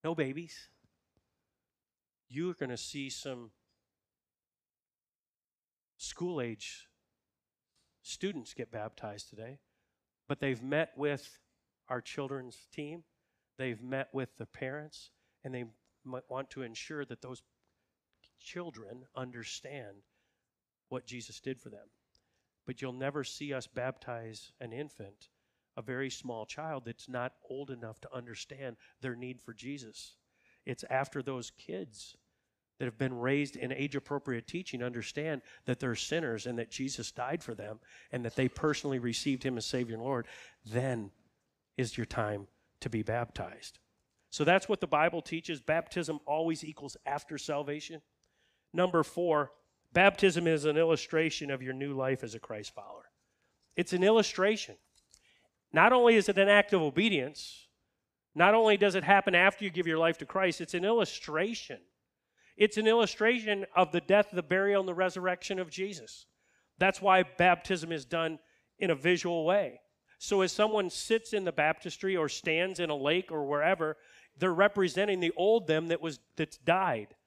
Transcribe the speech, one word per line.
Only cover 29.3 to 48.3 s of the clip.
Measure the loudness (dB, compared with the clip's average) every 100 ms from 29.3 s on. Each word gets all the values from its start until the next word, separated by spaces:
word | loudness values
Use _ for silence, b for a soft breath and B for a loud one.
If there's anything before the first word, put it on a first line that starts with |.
| -14
for | -16
Jesus. | -16 -12 -12 -14 -18 -20 _ _ _ _ _ -12
It's | -10 -4
after | -2 -2 -6
those | -8 -8 -10
kids | _ -14 -12 -12 -16 -20 -20 _ _ _ _ _ _
that | -10
have | -4
been | -6 -2
raised | -2 0 -2 -6
in | -8
age-appropriate | -6 -6 -6 -6 -8 -4 -8 -6
teaching | -10 -10 -8
understand | -6 -6 -8 -8 -6 -8 B B -6
that | -4
they're | -4 -4
sinners | -4 -4 -4 -6 -6
and | -8
that | -8
Jesus | -8 -10 -8 -12
died | -8 -6 -6
for | -8
them | -12 -12 -14 B B B
and | -8
that | -6 0
they | 0
personally | 0 -2 0 -2 -2
received | -2 -2 -2 -2
him | -2 -4
as | -4
Savior | -4 -4 -6
and |
Lord, | -4 -4 -6 B B B -6
then | -4 -2 -4 -8 _ _ _ _ _ _ -6
is | -6 -4
your | -6
time | -2 -4 -4 -10 _ _ _
to | -6
be | -4
baptized. | -4 -4 -6 -10 -12 -12 -20 _ _ _ _ _ _
So | -2
that's | 4 4 2
what | -4
the | 0
Bible | 2 2 0
teaches. | -6 -10 -8 -10
Baptism | -2 -2 -2 -6 -4 -6 -4
always | -2 0 -4 -8
equals | -14 -14 -12 -6
after | -6 -6 -12
salvation. | -6 -4 -4 -8 -10 -16 _ _ _